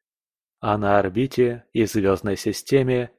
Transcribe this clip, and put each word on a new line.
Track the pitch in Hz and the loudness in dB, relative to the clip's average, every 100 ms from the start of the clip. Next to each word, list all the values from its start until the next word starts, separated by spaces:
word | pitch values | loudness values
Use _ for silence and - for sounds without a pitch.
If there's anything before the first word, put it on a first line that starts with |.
| _ _ _ _ _ _ | _ _ _ _ _ _
А | 113 107 | -2 0
на | 101 101 | 2 2
орбите | 98 92 131 - 123 120 _ | 2 -2 -2 0 -2 -2 _
и | 113 104 | -2 -2
в | |
звездной | 110 98 95 104 95 | 0 0 0 -2 -4
системе | 110 98 - 139 127 127 120 | -4 -6 0 0 2 -2 -4